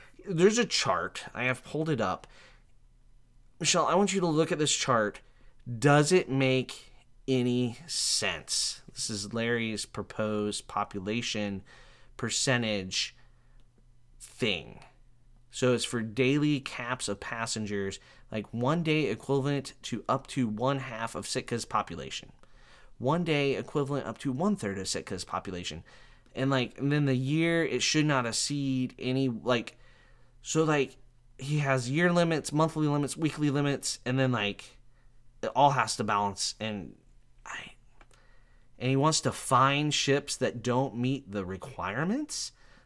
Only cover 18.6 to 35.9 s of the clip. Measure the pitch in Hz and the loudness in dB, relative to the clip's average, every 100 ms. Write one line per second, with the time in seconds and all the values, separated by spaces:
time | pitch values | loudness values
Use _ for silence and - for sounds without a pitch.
18.6 | 123 165 160 156 135 113 - 139 135 143 | 0 0 0 0 0 -4 0 0 2 -2
19.6 | 131 - - 117 - 131 - - 120 107 | -4 -12 -8 -8 -2 -2 -2 -2 -2 0
20.6 | 127 139 127 113 113 - 101 135 - 120 | 0 -2 -4 -8 -8 -6 -6 -6 -4 -6
21.6 | - 113 101 82 67 - - - - - | -2 -2 -2 -6 -8 -10 -14 -20 -20 -20
22.6 | - - - - 120 160 170 147 139 110 | -20 -20 -20 -4 0 0 2 2 2 0
23.6 | 117 151 135 143 - 113 143 127 190 208 | -2 -2 -2 -2 -4 -6 -4 0 0 0
24.6 | 104 98 95 92 - 92 - 92 95 87 | -2 -4 -4 -4 -4 -8 -6 -6 -6 -8
25.6 | 90 78 - - - - - - 135 135 | -8 -10 -14 -20 -20 -20 -16 -4 0 2
26.6 | 120 - 139 147 143 131 131 156 165 170 | 0 -2 0 2 2 2 2 2 2 2
27.6 | 160 123 - 156 151 139 120 107 - 143 | 2 0 0 2 4 2 0 -2 -2 -2
28.6 | 139 131 127 - 127 131 135 113 - 123 | 0 0 -2 -4 -2 0 0 0 0 0
29.6 | 113 - - - - - - - - 156 | 0 -12 -20 -20 -20 -20 -20 -20 -4 2
30.6 | 156 147 131 - - - - - 135 147 | 4 4 2 -4 -20 -20 -20 -14 -2 0
31.6 | 139 131 120 143 180 175 170 160 - 147 | 2 2 2 2 4 4 4 2 0 2
32.6 | 160 156 151 147 143 - 156 - 147 139 | 2 2 2 2 0 0 -2 2 2 4
33.6 | 143 139 - - - 127 131 120 104 104 | 2 0 -4 -6 -2 2 2 2 0 -4
34.6 | - - - - - - - - 110 120 | -12 -20 -20 -20 -20 -20 -20 -8 -4 4
35.6 | 143 135 110 | 6 6 0